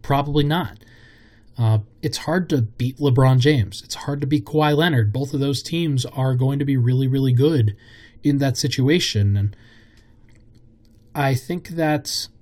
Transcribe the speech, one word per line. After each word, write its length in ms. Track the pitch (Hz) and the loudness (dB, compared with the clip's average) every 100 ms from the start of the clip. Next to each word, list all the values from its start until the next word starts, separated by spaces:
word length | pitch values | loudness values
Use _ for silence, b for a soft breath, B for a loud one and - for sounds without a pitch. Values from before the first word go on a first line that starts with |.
probably 440 | - 139 143 147 | 0 -2 0 0
not. 340 | 143 160 127 - b b b b b b b - | 0 0 -4 -10 b b b b b b b -2
Uh, 220 | 117 110 104 - | 0 0 -2 -8
it's 180 | 147 - | -8 -6
hard 300 | - 175 170 | -4 -2 0
to 120 | 147 | -2
beat 360 | 110 - 123 135 | -2 -4 -6 -2
LeBron 420 | 143 127 131 131 | 0 4 4 4
James. 420 | 135 147 98 - | 4 2 0 -6
It's 140 | - - | -10 -8
hard 240 | - 143 | -6 -6
to 60 | 143 | -2
beat 180 | 147 | -2
Kawhi 320 | - 151 151 147 | 0 0 2 2
Leonard. 360 | 170 135 104 | 2 2 0
Both 220 | 113 135 | -2 -4
of 60 | 143 | -2
those 220 | 139 135 | -2 -2
teams 440 | - 165 165 135 123 | -4 -4 -2 -2 -4
are 280 | - 131 | -4 -2
going 240 | 127 131 139 | 0 0 0
to 60 | |
be 120 | 139 135 | 0 0
really, 320 | 120 127 135 | 2 2 2
really 240 | 135 135 | 2 2
good 440 | 120 147 156 107 - B B B B | 4 4 2 0 -2 B B B B
in 160 | 147 139 | -2 0
that 180 | 139 - | 0 -2
situation. 800 | 143 - 131 170 - 104 101 101 | -4 0 2 2 0 0 2 2
And 200 | 101 b b b b b b b b - - - - _ _ - - | -2 b b b b b b b b -20 -20 -20 -20 _ _ -20 -12
I 200 | 151 139 | -2 0
think 360 | 127 - 175 - | 0 -4 -8 -8
that 580 | 165 156 151 - - - - | -4 -2 -2 -4 -8 -10 -16